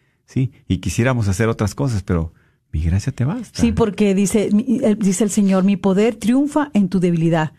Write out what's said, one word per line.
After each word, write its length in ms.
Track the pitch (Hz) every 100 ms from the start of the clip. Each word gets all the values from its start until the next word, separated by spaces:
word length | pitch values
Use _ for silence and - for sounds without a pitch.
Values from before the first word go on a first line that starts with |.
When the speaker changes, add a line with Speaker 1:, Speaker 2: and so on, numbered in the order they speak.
| _ _ _
Speaker 1:
¿sí? 260 | 127 131 - -
Y 80 | 92
quisiéramos 480 | 98 98 123 120 101
hacer 200 | 92 113
otras 260 | - 101
cosas, 280 | - 139 107
pero 320 | - 87 82 - _ _ _
mi 100 | 78
gracia 280 | 80 98 131
te 140 | -
basta. 340 | 131 247 202 -
Speaker 2:
Sí, 120 | 233
porque 420 | - 214 185 202
dice, 360 | 190 196 220 185
mi, 260 | 208 - 220
eh, 120 | 220 208
dice 260 | 202 185
el 60 | 208
Señor, 340 | 214 196 190
"Mi 120 | 196 190
poder 380 | 196 190 226 240
triunfa 540 | 208 262 285 302 285
en 140 | - 180
tu 100 | 190
debilidad". 520 | 180 170 165 165 156